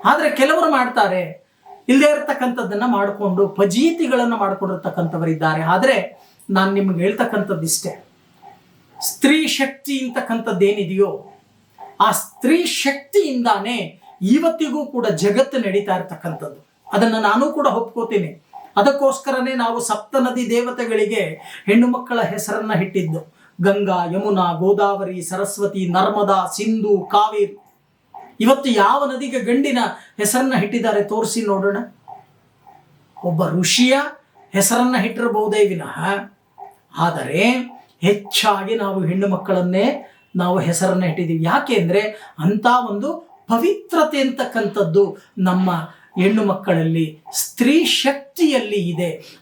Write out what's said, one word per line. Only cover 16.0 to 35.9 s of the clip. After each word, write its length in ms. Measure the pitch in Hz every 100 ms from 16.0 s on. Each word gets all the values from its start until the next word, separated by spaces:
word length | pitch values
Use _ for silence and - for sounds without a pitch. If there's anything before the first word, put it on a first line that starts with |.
| - 165 170 151 - - _ _ -
ಅದನ್ನ 220 | 208 226
ನಾನು 380 | 220 208 226 294
ಕೂಡ 140 | 302 277
ಒಪ್ಕೋತೀನಿ. 800 | 226 226 233 220 202 160 - _ - - -
ಅದಕ್ಕೋಸ್ಕರನೇ 800 | 285 277 269 269 277 262 247
ನಾವು 260 | 254 233 233
ಸಪ್ತ 360 | 233 208 - 269
ನದಿ 340 | 247 240 226
ದೇವತೆಗಳಿಗೆ 880 | 233 240 240 233 220 208 220 175 165 - - -
ಹೆಣ್ಣು 200 | 220 247
ಮಕ್ಕಳ 340 | 254 - 233
ಹೆಸರನ್ನ 500 | 190 190 214 226 214
ಇಟ್ಟಿದ್ದು, 640 | - 190 190 160 160 - _ _ -
ಗಂಗಾ, 440 | 185 202 196 180
ಯಮುನಾ, 480 | 175 185 208 190 180
ಗೋದಾವರಿ, 720 | 165 185 202 202 196 185 185
ಸರಸ್ವತಿ, 640 | 165 185 - - 202 190 180
ನರ್ಮದಾ, 580 | 180 196 202 202 190 180
ಸಿಂಧು, 600 | - 214 220 208 196 -
ಕಾವೇರಿ. 440 | 208 214 208 202 - _ _ _ _ _ - - -
ಇವತ್ತು 300 | 220 277 277
ಯಾವ 340 | 214 202 277
ನದಿಗೆ 360 | 277 254 269 254
ಗಂಡಿನ 380 | 202 254 285 247 208 - - -
ಹೆಸರನ್ನ 340 | 202 247 262
ಇಟ್ಟಿದ್ದಾರೆ 500 | 240 208 233 226 208
ತೋರಿಸಿ 400 | 202 220 226 233
ನೋಡೋಣ. 340 | 208 190 196 202 240 - - - - _ _ _ - - _ _ _ -
ಒಬ್ಬ 240 | 180 160 170
ಋಷಿಯ 500 | 170 175 - 254 269 294 - _ _ _
ಹೆಸರನ್ನ 420 | 190 196 233 247
ಇಟ್ಟಿರಬಹುದೇ 720 | 254 214 226 233 208 214 214 196
ವಿನಃ, 640 | 170 -